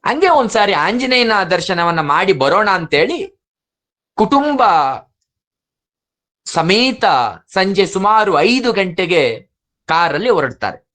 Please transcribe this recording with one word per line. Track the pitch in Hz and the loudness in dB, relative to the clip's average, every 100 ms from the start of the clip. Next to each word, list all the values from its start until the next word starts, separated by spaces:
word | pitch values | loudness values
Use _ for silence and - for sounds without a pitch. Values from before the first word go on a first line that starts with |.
| - | -4
ಹಂಗೆ | 269 359 | 0 2
ಒಂದ್ಸಾರಿ | 302 240 226 202 | 2 2 0 0
ಆಂಜನೇಯನ | 165 160 240 254 254 233 214 170 | 0 -2 -2 0 0 2 0 0
ದರ್ಶನವನ್ನ | 175 165 175 170 165 | -2 -2 -2 0 -2
ಮಾಡಿ | 147 151 190 | 0 0 2
ಬರೋಣ | 160 135 180 214 | 2 2 2 2
ಅಂತೇಳಿ | 185 160 143 196 330 - _ _ _ _ _ _ _ _ | -2 0 0 0 -2 -8 _ _ _ _ _ _ _ _
ಕುಟುಂಬ | - 214 277 294 269 220 165 135 120 - _ _ _ _ _ _ _ _ _ _ _ _ _ | -4 0 0 0 0 2 2 0 -4 -14 _ _ _ _ _ _ _ _ _ _ _ _ _
ಸಮೇತ | - 170 160 208 254 - 208 139 117 85 _ | -6 -2 0 2 0 0 0 2 0 -6 _
ಸಂಜೆ | 190 190 196 185 | -2 0 0 -2
ಸುಮಾರು | 190 202 220 214 180 | 0 2 2 2 2
ಐದು | 208 254 240 | 2 0 0
ಗಂಟೆಗೆ | 196 185 170 175 175 127 113 - _ _ _ - | -2 -2 -4 0 2 0 -4 -14 _ _ _ -4
ಕಾರಲ್ಲಿ | 160 170 143 240 | 0 0 0 0
ಹೊರಡ್ತಾರೆ. | 190 135 110 101 - _ | 0 0 -4 -8 -8 _